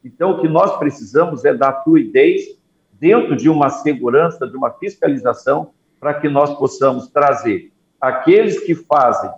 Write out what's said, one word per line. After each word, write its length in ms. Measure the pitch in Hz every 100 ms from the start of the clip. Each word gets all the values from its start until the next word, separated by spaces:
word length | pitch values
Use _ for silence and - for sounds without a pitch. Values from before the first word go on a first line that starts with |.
Então, 280 | 127 _ 180
o 100 | 180
que 60 | 160
nós 300 | 160 196 -
precisamos 640 | 147 - 92 135 175 139 143
é 80 |
dar 300 | 135 135 131
fluidez 580 | 156 160 113 127 156 190 - - _ _ _
dentro 420 | _ 156 233 - 127
de 120 | 131
uma 220 | 156 139
segurança, 800 | - 151 131 120 131 170 - 127
de 100 | 131
uma 140 | 127
fiscalização, 1000 | - 190 - 160 135 123 113 - 147 165 _ _ _
para 160 | 143 147
que 120 | 151
nós 300 | 139 147 143
possamos 520 | 135 - 135 123 120
trazer 640 | 147 143 135 117 95 - _ _ _
aqueles 580 | 131 127 - 202 220 170
que 120 | -
fazem 560 | 160 - 147 123 - -